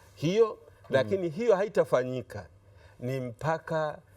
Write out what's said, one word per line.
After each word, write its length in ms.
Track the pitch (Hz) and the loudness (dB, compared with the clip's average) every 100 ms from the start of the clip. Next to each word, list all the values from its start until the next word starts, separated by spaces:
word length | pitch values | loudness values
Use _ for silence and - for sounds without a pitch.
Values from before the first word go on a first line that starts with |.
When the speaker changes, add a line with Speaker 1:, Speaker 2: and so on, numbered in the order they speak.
| - | -20
Speaker 1:
hiyo, 320 | - 151 208 220 | -6 -2 2 2
Speaker 2:
Mm. 360 | - - - - | 0 -16 -20 -2
Speaker 1:
lakini 380 | 131 127 196 175 | 0 2 0 -2
hiyo 280 | 151 240 185 | -2 2 4
haitafanyika 880 | 214 196 165 135 127 127 110 104 87 - - - - - | 4 2 2 2 0 -6 -8 -14 -16 -20 -20 -20 -20 -10
ni 200 | 123 135 | -6 -6
mpaka, 800 | 127 113 151 160 - 160 151 - - | -6 -6 -4 -4 -4 -4 -4 -8 -16